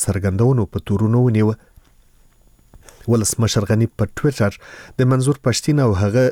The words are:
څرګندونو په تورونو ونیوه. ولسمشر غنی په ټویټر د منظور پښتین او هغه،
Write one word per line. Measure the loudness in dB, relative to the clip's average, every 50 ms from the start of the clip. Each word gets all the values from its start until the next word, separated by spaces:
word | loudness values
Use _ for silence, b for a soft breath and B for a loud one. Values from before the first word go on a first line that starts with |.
| -2
څرګندونو | -4 -4 -2 -2 -2 0 0 2 2 2 0 -2 -2 -6
په | -8 -6 -4
تورونو | -2 0 0 2 2 2 2
ونیوه. | 2 2 2 2 0 0 -4 b b b b b b b _ _ _ _ _ _ _ _ _ _ _ _ _ _ _ -20 -20 B B B B B B 0
ولسمشر | 0 0 -2 -2 -2 -2 -2 0 -2 -2 0
غنی | 0 0 0 0 -2 -4
په | -6 -6 -4
ټویټر | -2 -2 -2 0 0 -2 -2 -4 -6 B B B B B B B B
د | 0 2
منظور | 2 2 0 0 -2 -2 -2
پښتین | -2 -2 -2 0 0 0 2 2
او | 2 2 2
هغه، | 0 0 2 2 0 0